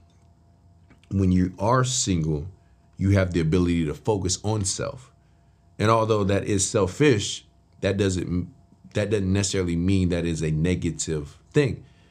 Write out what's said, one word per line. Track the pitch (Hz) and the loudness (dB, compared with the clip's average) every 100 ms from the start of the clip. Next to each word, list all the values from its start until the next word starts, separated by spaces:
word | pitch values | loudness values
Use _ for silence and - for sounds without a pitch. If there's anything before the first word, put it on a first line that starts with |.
| _ _ _ _ _ _ _ _ _ - - | _ _ _ _ _ _ _ _ _ -20 -4
when | 98 95 | 0 4
you | 92 90 - | 4 2 0
are | 104 127 | 0 2
single, | 127 - 104 87 78 73 92 - _ _ _ - | 0 -2 -2 -2 -2 -4 -6 -16 _ _ _ -4
you | 98 | 2
have | 101 92 | 2 2
the | 87 | 0
ability | 80 90 87 85 76 | 2 2 2 0 -2
to | |
focus | - - 101 92 - | -4 -2 -2 -2 -4
on | 104 110 95 | -4 -2 -4
self. | - - - - _ _ _ _ _ _ - | -6 -8 -10 -20 _ _ _ _ _ _ -2
And | 107 | 2
although | 113 110 107 | 4 2 0
that | 98 98 - | 2 0 0
is | 101 - | -2 0
selfish, | 113 92 - 147 107 - - - _ _ - | 0 0 2 2 2 -2 -10 -16 _ _ -6
that | 98 98 | -2 0
doesn't, | 98 92 - 90 90 - _ _ - | 0 -2 -2 -4 -6 -12 _ _ -8
that | 104 101 | -4 -2
doesn't | 107 95 | -2 0
necessarily | 98 95 98 90 85 | 0 0 -2 -2 0
mean | 90 98 90 | 2 2 2
that | 85 85 | 0 -2
is | 80 | -2
a | 78 | -2
negative | 78 87 90 85 78 - 78 71 - _ | 0 0 0 -2 -6 -6 -6 -8 -16 _
thing. | 147 131 - - _ _ | 0 0 -4 -14 _ _